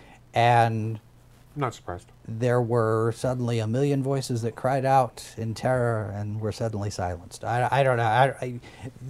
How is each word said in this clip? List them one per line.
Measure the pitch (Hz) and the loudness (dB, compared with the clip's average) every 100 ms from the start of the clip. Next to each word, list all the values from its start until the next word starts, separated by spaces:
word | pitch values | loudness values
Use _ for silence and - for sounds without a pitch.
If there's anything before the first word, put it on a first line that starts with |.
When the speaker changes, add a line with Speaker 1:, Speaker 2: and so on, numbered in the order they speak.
| - - - | -20 -20 -4
Speaker 1:
And | 117 120 117 117 113 110 110 - - - - - 147 | 2 6 6 4 2 -4 -6 -12 -20 -20 -20 -16 -4
Speaker 2:
Not | 127 | -4
surprised. | - - 87 - - - | -4 -10 -12 -12 -20 -12
Speaker 1:
there | 113 123 123 | -2 2 2
were | 117 120 110 110 117 | 2 2 2 2 0
suddenly | 117 131 127 120 117 | 0 -4 -2 -2 -2
a | 107 | 0
million | 123 143 139 | 0 2 0
voices | 131 139 - 117 | 0 -2 -2 -4
that | 113 | -4
cried | - 127 135 | -4 -2 0
out | 131 135 120 - - - | 4 4 2 -2 -16 -8
in | 113 | -6
terror | 107 127 127 120 113 104 | -2 0 2 2 0 -4
and | 101 104 107 | -6 -6 -4
were | 107 | -4
suddenly | - 113 107 101 | -4 -4 -4 -6
silenced. | - 90 87 - - | -4 -4 -6 -10 -12
I, | 107 120 123 | -4 -2 2
I | 135 | 2
don't | 135 120 | 4 2
know. | |
I, | 113 117 135 - | 2 4 4 2
I, | 127 123 - - 135 - 127 | -8 -10 -14 -16 -16 -14 -14